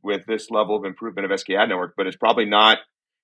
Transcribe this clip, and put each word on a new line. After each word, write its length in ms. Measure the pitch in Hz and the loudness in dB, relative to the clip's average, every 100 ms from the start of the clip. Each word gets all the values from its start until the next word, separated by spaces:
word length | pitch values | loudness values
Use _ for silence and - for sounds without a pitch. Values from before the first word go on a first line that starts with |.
with 220 | 98 101 98 | -6 -6 -4
this 240 | 110 - | -6 -4
level 260 | 110 104 107 | -2 0 -2
of 80 | |
improvement 400 | 98 92 113 95 | -4 -10 -10 -6
of 80 | 98 | -4
S 100 | 98 | -4
K 140 | - 98 | -2 0
Ad 120 | 107 | 0
Network, 260 | 92 90 - | -2 -4 -6
but 100 | 95 | -6
it's 120 | 90 | 0
probably 260 | 110 117 | 0 2
not 340 | 107 104 107 107 - _ _ _ | 2 4 6 4 -2 _ _ _